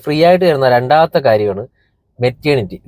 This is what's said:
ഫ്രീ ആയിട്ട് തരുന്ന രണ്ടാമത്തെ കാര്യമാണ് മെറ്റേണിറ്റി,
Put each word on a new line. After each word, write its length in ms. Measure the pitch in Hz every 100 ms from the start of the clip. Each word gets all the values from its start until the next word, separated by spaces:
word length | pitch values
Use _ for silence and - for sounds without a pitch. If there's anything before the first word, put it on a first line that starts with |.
| 151
ഫ്രീ 100 | 151 170
ആയിട്ട് 180 | 180 180
തരുന്ന 200 | 139 131
രണ്ടാമത്തെ 460 | 123 127 156 170 165 135
കാര്യമാണ് 340 | 107 104 98 120 _ _ _ _ -
മെറ്റേണിറ്റി, 520 | 123 120 151 135 92 90